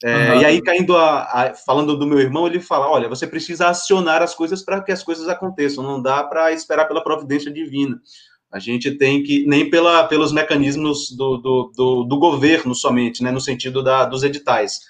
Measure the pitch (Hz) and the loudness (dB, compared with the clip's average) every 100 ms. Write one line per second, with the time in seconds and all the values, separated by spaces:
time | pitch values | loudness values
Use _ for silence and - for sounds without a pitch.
0 | 117 117 117 127 151 170 - 175 175 175 | -2 2 4 4 6 4 2 0 4 4
1 | 156 143 - 123 131 - - 135 147 143 | 4 2 -2 -2 -2 -4 -2 0 0 0
2 | 147 147 131 147 170 170 - 156 139 147 | 2 2 2 0 -2 -2 -4 -2 0 0
3 | 117 127 160 160 160 170 175 175 - 190 | -2 -6 -8 -8 -8 -2 0 0 0 0
4 | 170 160 170 - 165 190 - 196 196 185 | 2 2 0 -2 -4 -4 -4 -6 -4 -6
5 | - 165 160 175 190 180 143 139 135 135 | -6 -6 -6 -6 -6 -4 -4 -4 -6 -4
6 | 127 131 - 156 160 160 - 156 156 156 | -2 -2 -2 0 0 -2 -2 -2 0 -2
7 | 156 156 143 143 143 147 156 139 139 117 | -2 -4 -2 -4 -4 -10 -8 -4 -4 -4
8 | _ - _ _ _ 98 98 120 135 143 | _ -20 _ _ _ -14 -6 -4 -4 0
9 | 135 139 143 143 143 143 147 170 170 170 | 2 2 0 0 2 2 2 4 4 4
10 | 160 156 151 151 156 147 139 147 151 143 | 4 2 0 0 0 0 0 0 -2 -4
11 | - 127 135 127 127 127 120 - 127 127 | -6 -4 -4 -2 0 0 -2 0 0 0
12 | 120 143 165 139 147 160 127 123 143 123 | 0 2 4 4 4 2 0 -2 0 0
13 | 120 117 123 131 131 123 131 131 131 131 | 0 -2 -4 -4 -4 -6 -6 -4 2 2
14 | 123 131 139 143 - 110 - - - | 2 0 -4 -2 -2 0 0 -6 -14